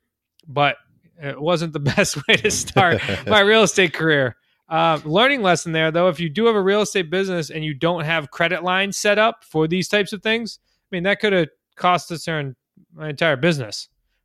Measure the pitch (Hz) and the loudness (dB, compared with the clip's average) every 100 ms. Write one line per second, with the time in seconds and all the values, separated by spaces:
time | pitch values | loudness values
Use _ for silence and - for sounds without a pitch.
0 | _ _ _ _ 156 135 143 - _ _ | _ _ _ _ -8 0 0 0 _ _
1 | _ _ 143 131 151 170 165 151 143 202 | _ _ -12 -6 -2 -2 -2 -2 -2 0
2 | 185 147 - - 214 - - - 180 110 | 0 -2 0 2 2 -2 0 2 4 2
3 | - 190 - 214 202 220 202 - 180 - | -2 -6 2 4 6 6 4 2 0 0
4 | 160 147 127 - _ _ _ 165 165 151 | 0 2 0 -4 _ _ _ 0 2 0
5 | 151 175 262 277 190 170 170 160 160 165 | 0 2 2 2 2 0 0 -2 0 2
6 | 180 151 170 147 233 214 190 208 202 196 | 0 0 -4 0 2 2 2 2 0 -2
7 | 160 180 196 175 151 160 156 135 165 175 | -2 -2 -2 -4 -6 -6 -8 -2 -2 -2
8 | 151 165 147 - 170 175 180 185 196 185 | -2 -2 -4 -2 -2 0 -2 0 -2 -2
9 | 214 208 226 - _ 156 160 185 170 208 | 0 2 2 0 _ -2 0 0 0 0
10 | 202 202 220 226 226 - _ _ _ 185 | -2 -4 -2 -2 -4 -12 _ _ _ -4
11 | 185 202 214 190 151 - _ - 180 180 | -2 0 2 0 0 -6 _ -2 0 0
12 | - 165 - 160 139 127 _ _ _ 156 | -2 -10 -6 -6 -6 -12 _ _ _ -14
13 | 156 139 165 135 165 151 110 - - _ | -12 -2 0 2 2 0 -4 -12 -16 _
14 | _ _ | _ _